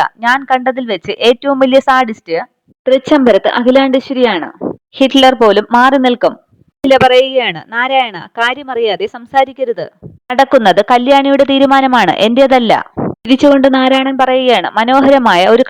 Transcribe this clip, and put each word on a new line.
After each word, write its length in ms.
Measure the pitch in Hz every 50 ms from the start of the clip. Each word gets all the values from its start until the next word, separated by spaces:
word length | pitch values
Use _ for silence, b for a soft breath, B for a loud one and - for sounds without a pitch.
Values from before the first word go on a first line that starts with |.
| 151 - _ -
ഞാൻ 260 | 226 233 254 277 269 -
കണ്ടതിൽ 340 | 262 254 247 262 247 262 254
വെച്ച് 260 | 226 202 170 - 202
ഏറ്റവും 480 | - - - 233 262 - - 277 277 262
വലിയ 200 | 269 254 262 269
സാഡിസ്റ്റ് 600 | - 277 262 262 254 220 220 - _ - 160 165 240 - _ _ _ _ _ _ _ 262
തൃച്ചംബരത്ത് 600 | 262 269 - - 311 294 262 240 202 196 - -
അഖിലാണ്ടേശ്വരിയാണ്. 1300 | - 240 233 247 254 269 269 269 262 269 - - 277 254 247 226 196 170 147 - - - - - - - _ _
ഹിറ്റ്ലർ 420 | - - 269 254 - 269 262 262 262
പോലും 340 | 226 233 214 196 208 208 -
മാറി 260 | 233 240 247 269 262 277
നിൽക്കും." 340 | 254 254 247 - - 165 - - _ _ _ _
അഖില 380 | _ _ _ _ - 269 262 254
പറയുകയാണ്, 640 | 262 247 254 254 269 262 262 254 233 208 170 156 - -
"നാരായണ, 640 | 220 233 247 254 269 262 247 226 196 165 - 202 _ 233
കാര്യമറിയാതെ 680 | 233 240 254 285 285 262 247 233 233 220 190 165 190
സംസാരിക്കരുത്. 840 | 226 - 240 240 226 269 269 269 269 262 269 262 233 226 185 151 - - _ -
നടക്കുന്നത് 800 | - - _ _ - 247 240 269 262 294 262 220 196 170 202 208 -
കല്യാണിയുടെ 520 | 247 240 247 262 277 277 269 277 277 269 277
തീരുമാനമാണ്, 680 | 269 269 269 277 262 269 269 269 262 254 240 202 -
എന്റേതല്ല." 800 | - - 196 220 240 262 277 254 262 247 233 208 165 110 - - _ -
ചിരിച്ചുകൊണ്ട് 760 | - 190 - - - 220 262 247 - 285 285 277 254 277 262
നാരായണൻ 420 | 269 262 262 269 269 262 269 269 254
പറയുകയാണ്, 540 | 262 254 254 262 254 254 233 196 170 - -
"മനോഹരമായ 720 | 214 226 240 262 277 269 269 277 269 247 220 185 175 185
ഒരു 180 | 208 226 233 262 -